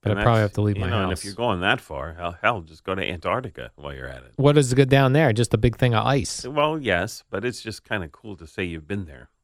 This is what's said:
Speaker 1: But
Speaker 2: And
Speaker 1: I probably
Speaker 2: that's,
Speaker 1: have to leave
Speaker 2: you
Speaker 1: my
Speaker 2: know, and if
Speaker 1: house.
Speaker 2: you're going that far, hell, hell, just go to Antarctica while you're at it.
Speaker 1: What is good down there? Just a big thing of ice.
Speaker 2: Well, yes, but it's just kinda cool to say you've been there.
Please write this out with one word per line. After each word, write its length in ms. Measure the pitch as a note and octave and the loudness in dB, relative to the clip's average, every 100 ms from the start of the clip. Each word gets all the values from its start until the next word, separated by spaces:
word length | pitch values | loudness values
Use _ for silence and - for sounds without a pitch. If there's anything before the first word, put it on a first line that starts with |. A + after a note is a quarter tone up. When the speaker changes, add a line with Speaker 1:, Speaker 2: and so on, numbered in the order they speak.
Speaker 1:
But 100 | G#2 | -2
Speaker 2:
And 80 | G2+ | 0
Speaker 1:
I 40 | |
probably 180 | A2 A2+ | 2 4
Speaker 2:
that's, 100 | G#2 | 2
Speaker 1:
have 20 | - | 0
to 60 | |
leave 160 | G#2 G2 | -2 0
Speaker 2:
you 40 | F#2+ | -2
Speaker 1:
my 40 | |
Speaker 2:
know, 140 | A2 | -2
and 80 | F#2 | -2
if 80 | F#2 | -4
Speaker 1:
house. 60 | G2 | -8
Speaker 2:
you're 80 | G2 | -4
going 240 | A#2+ F#2 | -2 0
that 180 | F#2 B2 | 0 0
far, 320 | - D2 D2 | -4 -10 -10
hell, 240 | E2 F2 F2 | -8 -10 -2
hell, 200 | G#2+ A2+ | -2 -2
just 220 | D#2+ D#2 | -8 -14
go 120 | - F#2+ | -6 -4
to 80 | |
Antarctica 680 | F2 F2+ F2+ A2 B2 D#2+ A#1 _ | -4 -4 -4 -4 -4 -14 -16 _
while 180 | C#2+ | -14
you're 140 | C2+ B1+ | -12 -12
at 160 | B1+ | -14
it. 80 | - - | -16 2
Speaker 1:
What 200 | C#3 D3 | 6 6
is 160 | C3 | 4
good 160 | B2+ C3+ | 4 6
down 240 | C3+ C3+ | 6 6
there? 200 | C#3 D#3 | 4 4
Just 200 | G#2+ A#2+ | 2 2
a 40 | A2 | 2
big 180 | A#2+ A2+ | 2 2
thing 160 | B2+ | 2
of 120 | A2 A2+ | 2 2
ice. 400 | C#3 F2 - B2+ | 0 -2 -8 -6
Speaker 2:
Well, 340 | D3 D3+ D#3 | 0 0 0
yes, 440 | B2+ F2 G2+ - _ | 0 0 0 -8 _
but 140 | G2 | -6
it's 180 | A#2+ A2+ | -6 -6
just 220 | A2 G2 | -12 -12
kinda 240 | _ G#2+ E2 | _ -6 -6
cool 280 | - A2 F2+ | -14 -16 -16
to 100 | D#2+ | -14
say 160 | - | -8
you've 240 | F2+ E2 D2+ | -6 -6 -8
been 180 | G2+ F2+ | -8 -8
there. 240 | C2 - _ | -16 -20 _